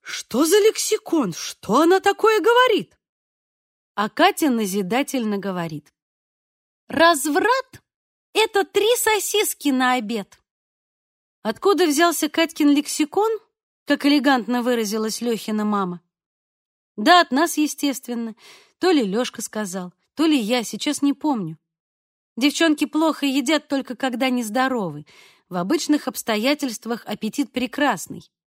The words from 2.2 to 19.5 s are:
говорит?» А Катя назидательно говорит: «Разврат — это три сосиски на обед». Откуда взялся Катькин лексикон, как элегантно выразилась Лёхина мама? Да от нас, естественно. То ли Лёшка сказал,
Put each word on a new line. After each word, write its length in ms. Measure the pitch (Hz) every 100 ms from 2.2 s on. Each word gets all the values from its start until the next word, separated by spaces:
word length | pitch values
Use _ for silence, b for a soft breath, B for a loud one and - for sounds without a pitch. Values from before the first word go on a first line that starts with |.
| 427 440
говорит?» 580 | 339 480 508 370 - _ _ _ _ _ _ _ _ _ _
А 160 | - 208
Катя 400 | - 339 311 302
назидательно 880 | 233 202 196 185 233 285 269 214 202
говорит: 560 | 196 180 165 151 - _ _ _ _ _ _ _ _ _ -
«Разврат — 960 | 277 330 311 302 311 403 523 - - _ _ _ _ _
это 300 | - 440 403
три 240 | 294 403 415 480
сосиски 720 | - 427 - 415 392 - 285
на 240 | 262 254
обед». 460 | 254 208 226 190 _ _ _ _ _ _ _ _ _ _ _
Откуда 440 | 214 220 392 311 349
взялся 440 | 277 339 - 302
Катькин 400 | - 330 - 294
лексикон, 640 | 285 294 - 294 381 440 440 _ _ _ _ -
как 200 | 285 285
элегантно 560 | 294 254 262 208 247
выразилась 600 | 240 240 214 220 220 -
Лёхина 440 | 240 220 - 214 208
мама? 360 | 202 185 175 _ _ _ _ _ _ _ _ _ -
Да 260 | 226 349
от 100 | 330
нас, 260 | 254 339 -
естественно. 800 | 302 - 285 254 - 233 226 - B B B B
То 120 | 359
ли 120 | 311
Лёшка 380 | 208 208 247 -
сказал, 520 | -